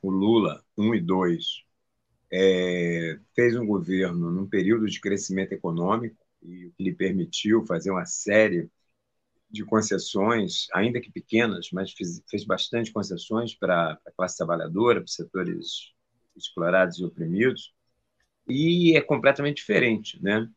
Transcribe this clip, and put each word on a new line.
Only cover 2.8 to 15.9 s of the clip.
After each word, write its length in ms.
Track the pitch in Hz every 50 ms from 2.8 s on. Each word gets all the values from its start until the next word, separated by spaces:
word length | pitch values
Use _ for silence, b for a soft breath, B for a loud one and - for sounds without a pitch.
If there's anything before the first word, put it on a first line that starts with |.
| 87 85 85 85 82 82 80 - _ _ _
fez 220 | - 123 120 113
um 100 | 123 120
governo 640 | 104 104 95 85 85 95 92 95 92 87 87 85 85
num 160 | 85 92 98
período 420 | 95 - 98 92 95 113 117 110 104
de 140 | 87 -
crescimento 520 | - 101 98 98 - - 95 95 95 - 95
econômico, 720 | 95 _ 90 82 85 87 92 104 113 123 113 110 _ _ _ _ _ _
e 240 | 85 90 90 90 87
o 40 | _
que 100 | _ 98
lhe 100 | 92 85
permitiu 720 | - 92 95 92 95 85 82 - - - 107 110 113 107
fazer 240 | - 92 82 80 95
uma 160 | 95 90 85
série 640 | - - - - 104 101 107 110 107 92 85 82 82 _ _ _ _ _ _ _ _ _ _ _ _ _ _ _ _
de 160 | - 104 104
concessões, 1000 | - 113 110 107 - 101 95 - - - 101 98 110 117 113 101 87 87 - - -
ainda 300 | 95 90 101 120 120 120
que 100 | - -
pequenas, 580 | - - - _ - 110 120 113 98 87 85 - -
mas 180 | 92 95 95
fez, 300 | - - 101 87 85 - _ -
fez 160 | - 104 107
bastante 460 | 104 101 90 - - - 117 117 110
concessões 640 | - 110 98 92 95 85 - - 110 110 120 110 -
pra, 400 | _ - 92 90 85 85 80 78
pra 180 | - _ - _
classe 240 | - 92 90 - -
trabalhadora, 640 | 90 80 87 82 80 80 82 98 113 120 117 90
pros 140 | 85 - -
setores 760 | - 85 - _ 92 90 87 87 85 - - - - - -